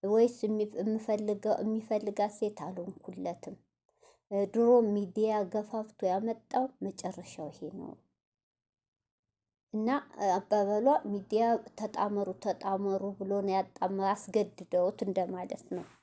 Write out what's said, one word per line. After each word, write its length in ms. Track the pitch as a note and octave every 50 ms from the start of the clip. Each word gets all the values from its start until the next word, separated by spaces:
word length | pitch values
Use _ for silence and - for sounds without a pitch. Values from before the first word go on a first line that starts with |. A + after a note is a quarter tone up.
ወይስ 340 | - G3 G#3 A3+ A#3 B3 A#3+ -
የሚ-፣ 260 | - G#3 G#3+ G#3+ G#3+ G#3 -
የምፈልገው፣ 760 | - - A3 A3 A3 A3 - G#3+ G#3 G#3+ G#3 G#3 G3+ - G#3+ G#3 -
የሚፈልጋት 760 | - G#3+ A3 A3 A3 - A3 G#3+ G#3+ G#3 G3+ - G#3 G#3
ሴት 260 | G#3 - A3+ G#3 G#3+ -
አልሆንኩለትም? 920 | D#3+ E3 F#3 F#3 F3 F#3 F#3 - - - F3+ D3+ C#3 F3 F3 - - - F#3+ - _ _ _ _ _ _ _ _ _ - _ _ _ _ G3+ G3 G3+
ድሮ 220 | G3 - A3+ A#3 A#3 B3 A#3+ A#3
ሚዲያ 440 | G#3 G#3 G#3 G3+ F3+ - G#3+ G#3+ A3 G#3+ G#3+ G3+
ገፋፍቶ 520 | F3+ - G#3+ G#3 G#3 - A3 G#3+ A3 - _ -
ያመጣው 600 | F#3 F3+ G3 G#3+ A3+ A3+ A3+ _ _ - B3 B3+ C4 - _
መጨረሻው 680 | - G3 F#3 - - F3+ F#3 F3+ F3 - - - D#3+ D3
ይሄ 120 | D3 - - D3+ F#3
ነው። 180 | G3 - - - - _ _ _ _ _ _ _ _ _ _ _ _ _ _ _ _ _ _ _ _ _ _ _ _ _ _ _ _ _ _ _ _ _ _ -
እና 140 | G#3+ G#3+ A3+ C4 D4 - - - - G3+ G3
አባባሏ 560 | F#3+ G3+ G3 - G#3 G#3 G3+ G3 G#3 G#3+ A#3 C4 D4 - -
ሚዲያ 380 | G3+ G3+ G3+ G3 - - A3 A#3 A#3 A#3 - - - -
«ተጣመሩ፣ 540 | - G#3+ G#3 - - G3+ G#3 G#3 G3+ G3 F#3+ F#3 -
ተጣመሩ» 640 | - G#3 G3 - - G3 G3 F#3+ G3+ G3 G3 F#3+ F#3+ G3+ G3
ብሎ 180 | - G3 F#3+ G3 G3+
ነው 140 | G3 G3
ያጣመ-፣ 540 | F#3+ F#3+ F#3+ F#3+ _ - F#3 F#3 G3 G3 G3
አስገድደውት 920 | G3 G3+ G#3 - - F#3+ A3 G3+ G#3 - - F3+ _ - F3+ F3+ F#3 G3+ -
እንደማለት 600 | - F#3+ F#3 F#3+ F3+ F3 F#3 F3+ F3+ - - - - -
ነው። 160 | F#3 F3+ F3 - - _